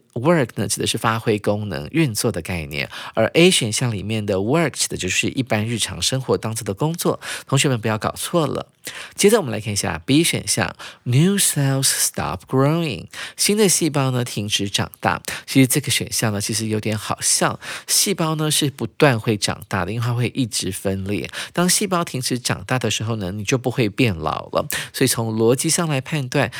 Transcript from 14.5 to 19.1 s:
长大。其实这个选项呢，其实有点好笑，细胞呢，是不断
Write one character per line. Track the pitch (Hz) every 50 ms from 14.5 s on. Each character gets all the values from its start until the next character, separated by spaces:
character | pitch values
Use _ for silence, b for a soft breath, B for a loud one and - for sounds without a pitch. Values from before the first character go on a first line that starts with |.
| - - 101 101
长 | - - 98 - - -
大。 | - 98 85 - - B B B B B
其 | - 135
实 | 131
这 | 123 - 151
个 | 131 139
选 | - - 101 - -
项 | - - 110
呢， | 104 98
其 | 98 - 113
实 | 104 113 110
有 | 107 107
点 | 101 107 107
好 | 107 - - - -
笑， | - - - - 180 147 - - B B B B B B
细 | - - - 214 185
胞 | - 170 156 160
呢， | 151 156 151
是 | 147 - 156 135
不 | - - 117
断 | 107 - - 156 143